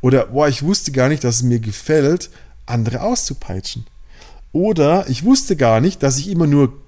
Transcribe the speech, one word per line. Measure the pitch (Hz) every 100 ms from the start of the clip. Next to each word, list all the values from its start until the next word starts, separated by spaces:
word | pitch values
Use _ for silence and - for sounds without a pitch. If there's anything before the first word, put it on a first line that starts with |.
Oder, | 127 131 98
„Boah, | 123 151
ich | 131
wusste | 147 202 -
gar | 135 127
nicht, | 151
dass | 127 113
es |
mir | 123 120
gefällt, | 110 101 - 156 139 175 - - - - -
andere | 120 110 120
auszupeitschen.“ | 214 247 - 135 - 92 - - - - - - - - -
Oder, | 151 202 185 143 175 190
„Ich | 120
wusste | 180 262 - 175
gar | 123 110
nicht, | 156 -
dass | 139 131
ich | 165
immer | 175 156
nur | 143 135 -